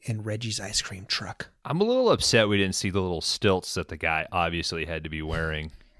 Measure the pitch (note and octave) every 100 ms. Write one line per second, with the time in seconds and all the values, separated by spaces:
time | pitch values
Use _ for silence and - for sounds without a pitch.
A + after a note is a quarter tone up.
0 | - A2 G#2+ G#2+ A#2 G#2 G2 G#2+ - F#2+
1 | G2 - G#2+ - - _ - D3+ A3 B3+
2 | B3 B2+ - A#2+ G#2 G2+ F#2+ F#2 G2+ F#2
3 | F#2 E2 - - G#2+ F#2 - - E2 D#2+
4 | E2 D#2+ E2 F2+ E2+ E2+ D#2+ E2 D#2 D#2+
5 | D#2 D#2 D#2 D#2+ D#2+ D#2 D#2+ - - -